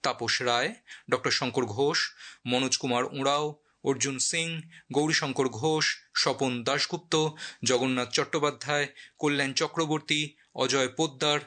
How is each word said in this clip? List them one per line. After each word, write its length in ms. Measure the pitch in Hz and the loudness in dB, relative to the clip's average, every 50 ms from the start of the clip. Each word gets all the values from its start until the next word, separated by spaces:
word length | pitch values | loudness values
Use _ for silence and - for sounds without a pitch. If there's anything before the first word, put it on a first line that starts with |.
| - | 0
তাপস 400 | 139 123 - 120 113 - - 127 | -2 -2 -2 -2 -2 -2 0 2
রায়, 320 | 123 120 120 127 165 226 - _ - - - _ - | 2 2 2 2 0 -4 -8 _ -20 -20 -18 _ -2
ডক্টর 200 | - 123 - 135 | -2 0 2 0
শঙ্কর 340 | - - 139 127 117 135 123 | 0 2 0 0 0 0 0
ঘোষ, 480 | 107 107 107 139 147 165 - - - - - - - - - _ | 0 0 0 0 2 2 0 -2 -4 -6 -14 -20 -20 -20 -10 _
মনোজ 300 | 120 123 127 135 131 127 | 0 0 2 2 2 -2
কুমার 280 | - - 135 120 123 127 | -2 0 0 0 0 0
ওঁরাও, 500 | 131 - 139 135 139 143 147 151 151 147 _ _ _ _ _ _ | -2 -4 -2 0 2 2 2 0 -2 -6 _ _ _ _ _ _
অর্জুন 340 | - 139 123 117 139 135 151 | 0 0 0 0 -4 -2 -2
সিং, 420 | - - - 170 165 165 165 165 160 - - - - _ - | -2 -2 0 -2 -2 -4 -6 -8 -10 -12 -20 -20 -16 _ 0
গৌরীশঙ্কর 560 | 139 151 156 165 - - 143 131 - 135 131 | 2 2 4 2 2 0 0 0 0 0 0
ঘোষ, 480 | 117 110 123 156 156 156 143 - - - - _ _ | 0 0 0 0 2 2 0 0 -2 -4 -10 _ _
স্বপন 500 | - - 156 135 - 139 131 123 123 117 | 0 2 2 2 2 0 -2 -2 -2 -2
দাশগুপ্ত, 640 | 127 139 143 - - - 165 - _ - 160 156 151 151 - - - - - - | -2 0 0 -2 -4 -4 -8 -4 _ 0 2 2 0 -2 -6 -14 -14 -12 -4 0
জগন্নাথ 460 | 113 127 120 127 131 127 127 123 120 | 2 2 4 4 2 0 0 -2 -2
চট্টোপাধ্যায়, 760 | - - 143 - - 160 143 147 143 120 - 139 147 147 143 139 - - - - _ _ | 0 -2 -2 0 0 0 0 0 -2 -4 -6 -2 -2 0 -2 -2 -6 -16 -20 -20 _ _
কল্যাণ 340 | - 147 143 139 139 135 135 | 0 0 2 2 0 0 0
চক্রবর্তী, 760 | - 160 143 - 165 165 151 151 156 151 - 156 151 156 151 - _ _ _ _ | -2 -2 -2 0 -2 0 0 0 -2 0 0 0 0 0 -4 -8 _ _ _ _
অজয় 340 | - 131 131 135 139 131 127 | -2 0 2 4 2 2 2
পোদ্দার 520 | 127 - 160 160 135 131 156 151 147 147 123 | 0 -2 -2 -2 -2 -2 0 0 0 0 -2